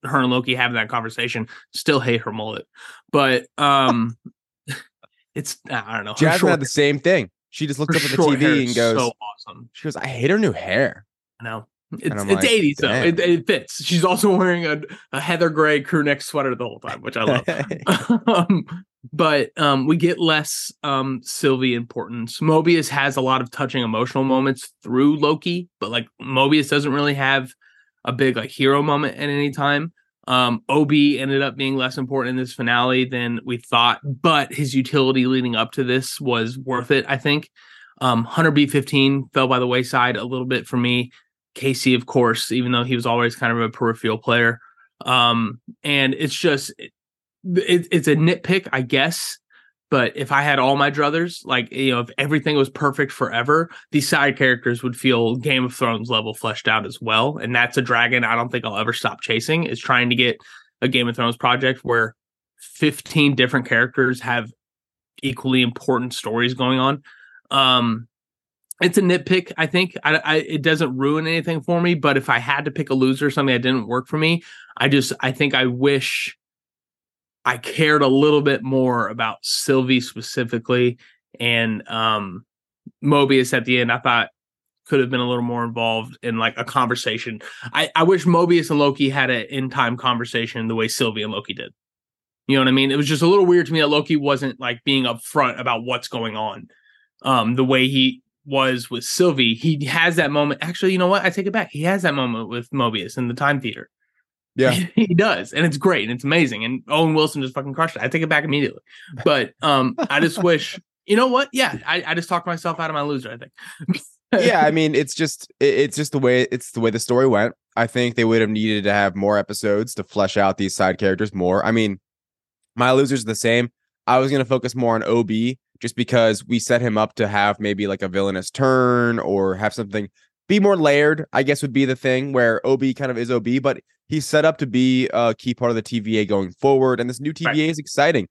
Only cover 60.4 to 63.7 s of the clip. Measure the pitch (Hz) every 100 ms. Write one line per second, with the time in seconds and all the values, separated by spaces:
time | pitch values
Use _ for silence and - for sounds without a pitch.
60.4 | - - _ _ 131 131 120 120 120 117
61.4 | 127 123 135 135 127 117 110 - _ _
62.4 | _ _ - - 151 147 - 165 143 131
63.4 | 127 135 123